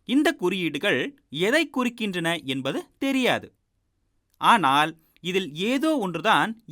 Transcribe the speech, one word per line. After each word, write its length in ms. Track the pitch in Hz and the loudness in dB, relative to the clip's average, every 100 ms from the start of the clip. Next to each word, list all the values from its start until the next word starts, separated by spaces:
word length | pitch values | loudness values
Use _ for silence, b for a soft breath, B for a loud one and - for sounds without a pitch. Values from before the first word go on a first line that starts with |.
இந்த 280 | - 262 311 | -2 2 2
குறியீடுகள் 920 | 320 180 190 165 147 202 131 190 - _ | 0 -2 0 -2 -2 0 0 -2 -8 _
எதை 400 | 139 190 294 294 262 | -2 0 2 0 -2
குறிக்கின்றன 680 | 247 240 214 180 165 170 | -4 -4 -6 -4 -4 -4
என்பது 460 | 131 135 131 233 - _ | -4 -4 -4 -6 -8 _
தெரியாது. 580 | 269 269 233 117 - _ _ _ _ _ _ _ _ _ | -2 0 2 0 -4 _ _ _ _ _ _ _ _ _
ஆனால், 640 | 160 226 143 139 156 160 _ _ | 4 4 4 2 2 -2 _ _
இதில் 340 | 175 180 175 | -4 -4 -4
ஏதோ 440 | 151 208 269 320 302 | -4 -2 0 0 0
ஒன்றுதான் 640 | 190 170 202 175 175 226 - | -2 -2 2 2 2 -4 -10